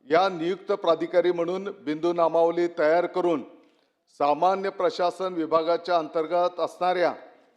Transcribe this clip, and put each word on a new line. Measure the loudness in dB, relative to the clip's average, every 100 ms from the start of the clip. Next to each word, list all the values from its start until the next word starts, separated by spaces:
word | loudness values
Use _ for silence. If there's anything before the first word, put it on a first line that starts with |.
| 2
या | 2 2
नियुक्त | 0 -4 -4 -4
प्राधिकारी | -2 2 0 2 2 2
म्हणून | 0 -2 -4
बिंदू | -8 -10 -8 -2 -2
नामावली | 2 2 4 2 2 -2
तयार | 0 2 2 0
करून | -2 0 -2 -6 -20 _ _ _ _ _ _
सामान्य | 0 2 2 2 -4
प्रशासन | -2 -2 0 -2 -2 -6
विभागाच्या | -4 0 0 2 -2 0 -2
अंतर्गत | 0 -4 -2 0 0 -2
असणाऱ्या | -6 -2 -2 2 0 -2 -16 -20 _